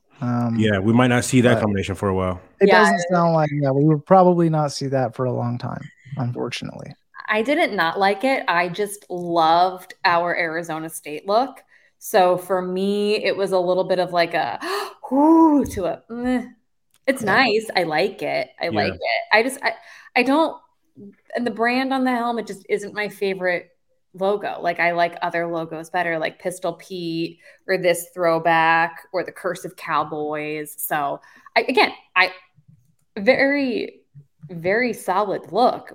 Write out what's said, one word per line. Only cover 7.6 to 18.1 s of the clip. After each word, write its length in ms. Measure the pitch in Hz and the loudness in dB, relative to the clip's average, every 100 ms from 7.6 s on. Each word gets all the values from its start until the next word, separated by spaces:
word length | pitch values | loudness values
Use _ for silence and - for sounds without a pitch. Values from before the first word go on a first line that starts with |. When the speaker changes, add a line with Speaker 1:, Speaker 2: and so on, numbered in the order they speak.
| 285 196 | 0 0
Speaker 3:
not 240 | 165 185 | -2 2
like 240 | 196 202 | 0 2
it. 200 | 262 262 - | 0 -2 0
I 220 | 175 180 | 0 0
just 360 | 170 202 - - | -2 -6 -8 -12
loved 840 | 180 175 170 160 170 185 180 - - | -8 -2 2 4 6 4 0 -14 -2
our 320 | 185 170 175 170 | 2 2 2 -2
Arizona 540 | 165 165 165 156 160 | -2 -4 -6 -8 -8
State 380 | - 151 151 196 | -12 -12 -10 -2
look. 360 | 214 269 - - _ _ _ | 0 0 -6 -20 _ _ _
So 380 | - 208 180 175 | 0 4 4 2
for 240 | - 185 | 0 -2
me, 600 | 180 185 196 208 208 214 | -2 -2 -2 0 0 0
it 140 | 190 185 | -2 -2
was 140 | 190 | 0
a 80 | 185 | 0
little 240 | 180 180 | 2 0
bit 160 | 185 180 | 0 -2
of, 120 | 175 | 0
like, 220 | 175 170 | 0 0
a 260 | 165 127 - | 0 -2 -6
<gasps> 480 | 339 403 403 - - | -6 -6 -8 -12 -2
whoo 520 | 269 311 330 320 285 - | 2 6 6 6 4 0
to 200 | 202 165 | -4 -6
a 180 | - - | -6 -10
meh. 360 | 233 247 247 - - _ _ _ _ - | -6 -2 -2 -4 -16 _ _ _ _ -4
It's 140 | 262 | -2
Speaker 2:
Yeah. 140 | 214 220 | 0 2
Speaker 3:
nice. 340 | 254 214 214 190 | 2 0 -2 -2
I 80 | |
like 380 | 165 151 196 | 0 0 -2